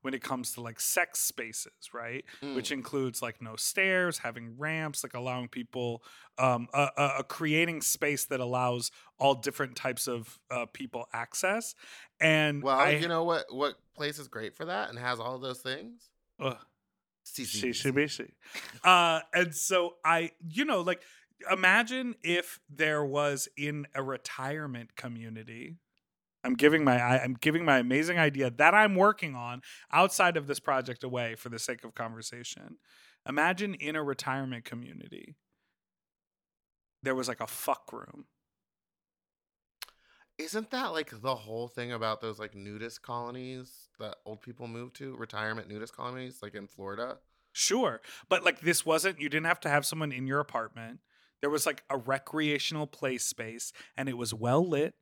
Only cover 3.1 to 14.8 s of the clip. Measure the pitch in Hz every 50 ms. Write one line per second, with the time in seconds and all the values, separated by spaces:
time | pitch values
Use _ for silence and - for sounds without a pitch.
3.1 | 117 - - 117 113 _ 120 110 110 110 - - - - 190 190 185 185 180 175
4.1 | 156 - - 120 113 123 117 117 113 127 147 156 160 160 156 151 143 - - 127
5.1 | - 123 123 127 123 127 123 120 - 127 120 - - 127 120 120 117 117 _ -
6.1 | - - - - _ - 131 131 123 120 120 - - 139 143 131 - - 143 139
7.1 | 139 139 135 - - - 160 151 151 160 170 170 165 151 135 - - - - 147
8.1 | 147 135 - - 143 127 127 120 123 127 123 123 123 123 120 - - - - -
9.1 | _ _ 139 139 139 123 113 139 - - 143 127 123 - - 131 123 - - 127
10.1 | 123 120 110 - - - _ _ 131 123 120 113 _ - 135 120 - 120 117 _
11.1 | - 113 117 - - - - 185 202 226 233 - - _ - - - - - _
12.1 | _ _ 160 160 156 156 151 151 147 143 - 135 135 131 143 147 147 151 160 170
13.1 | 170 165 165 170 170 151 - - - 127 147 143 - _ _ _ _ - 151 147
14.1 | 147 151 143 - - 113 110 104 - - 160 165 180 202